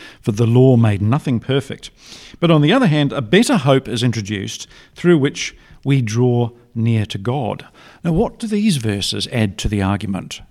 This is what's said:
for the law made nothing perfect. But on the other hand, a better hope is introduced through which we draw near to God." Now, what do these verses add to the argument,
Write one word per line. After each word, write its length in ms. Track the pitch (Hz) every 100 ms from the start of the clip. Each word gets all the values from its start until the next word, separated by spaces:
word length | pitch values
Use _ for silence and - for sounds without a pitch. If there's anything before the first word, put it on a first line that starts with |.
| - -
for 120 | -
the 120 | 107 113
law 300 | 123 131 120
made 260 | 113 101
nothing 380 | 104 143 147 117
perfect. 520 | - 135 - - - - - - - -
But 100 | 170
on 100 | 156
the 120 | 147
other 140 | 254 214
hand, 260 | 151 139
a 80 | 123
better 340 | 107 226 240 220
hope 320 | 135 135 -
is 160 | 113
introduced 640 | 123 113 98 101 113 - - - -
through 240 | - 175 165
which 360 | 139 - - - - - 135
we 160 | 139
draw 500 | 110 113 127 120 117 - _ 117
near 300 | 113 113 101
to 120 | 101
God." 480 | 101 143 104 98 - - - -
Now, 80 | 170
what 280 | 165 226 -
do 80 | 220
these 280 | 208 214 143
verses 500 | 110 101 - 104 -
add 260 | 120 104 -
to 100 | 107
the 120 | 104
argument, 600 | 95 98 98 92 - - -